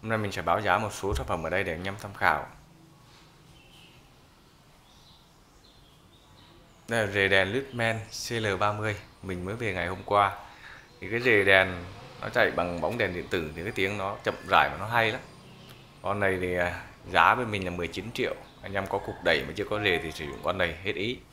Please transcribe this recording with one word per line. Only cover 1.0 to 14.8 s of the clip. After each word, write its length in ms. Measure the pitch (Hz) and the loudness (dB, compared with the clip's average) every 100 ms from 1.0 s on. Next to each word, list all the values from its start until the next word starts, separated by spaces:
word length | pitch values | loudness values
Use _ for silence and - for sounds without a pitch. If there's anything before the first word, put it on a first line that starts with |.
| 95 - | -2 -2
sản 100 | 127 | -2
phẩm 160 | 90 | -4
ở 60 | 80 | 0
đây 140 | 90 | -2
để 80 | 95 | -2
anh 120 | 82 | -4
em 120 | 92 98 | -6 -8
tham 120 | 104 | -12
khảo. 340 | 101 98 73 - - - - - - - - - - - - - - - - - - - - - _ - - - - - - - - - - - - - - - - - - - - - - - | 0 2 2 -2 -14 -20 -20 -20 -20 -20 -20 -20 -20 -20 -20 -20 -20 -20 -20 -20 -20 -20 -20 -20 _ -20 -20 -20 -20 -20 -20 -20 -20 -20 -20 -20 -20 -20 -20 -20 -20 -20 -20 -20 -20 -20 -20 -4
Đây 200 | 117 107 | 0 2
là 60 | |
rề 140 | 98 98 | 4 6
đèn 240 | 98 95 | 6 4
Luitman 480 | 117 135 120 113 113 | 0 -4 -2 -2 -2
C 320 | 104 - - | -6 -10 -6
L 240 | 117 110 95 | -2 0 0
ba 120 | 104 | 0
mươi, 240 | 107 107 98 - - | 0 -4 -4 -10 -14
mình 220 | 95 92 90 | -8 -8 -6
mới 100 | 113 | -6
về 180 | 117 | -4
ngày 140 | 92 87 | -4 -4
hôm 100 | 95 - | -6 2
qua. 320 | 101 101 98 - - - - - - | 4 4 0 -14 -18 -20 -20 -20 -16
Thì 80 | 92 | -6
cái 80 | 113 | 0
rề 240 | 123 107 | 6 6
đèn 400 | 98 95 92 90 90 - - - | 8 8 6 0 -10 -14 -16 -10
nó 80 | - | -4
chạy 220 | 123 101 | 2 2
bằng 300 | - 87 87 | 2 -2 0
bóng 160 | 78 117 | -2 0
đèn 160 | 101 | -2
điện 140 | 90 - | -2 -4
tử 220 | 95 78 78 | -4 -4 -6
thì 80 | |
cái 80 | 90 | -8
tiếng 260 | - 95 104 | -2 -2 -2
nó 180 | 98 107 | -6 -4
chậm 120 | - - - | -4 -6 4
rãi 220 | 92 71 | 6 6
và 80 | |
nó 60 | 76 | 2